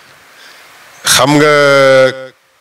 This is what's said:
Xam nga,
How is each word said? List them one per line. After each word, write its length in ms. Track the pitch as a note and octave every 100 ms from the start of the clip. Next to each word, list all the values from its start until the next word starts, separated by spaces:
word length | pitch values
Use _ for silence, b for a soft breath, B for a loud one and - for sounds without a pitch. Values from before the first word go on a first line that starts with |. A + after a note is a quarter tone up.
| B B _ - - - - - - -
Xam 320 | - - C3 D3
nga, 140 | D3+ D3 C#3+ C#3 C3+ C3 C3 C3 C3 _ _ _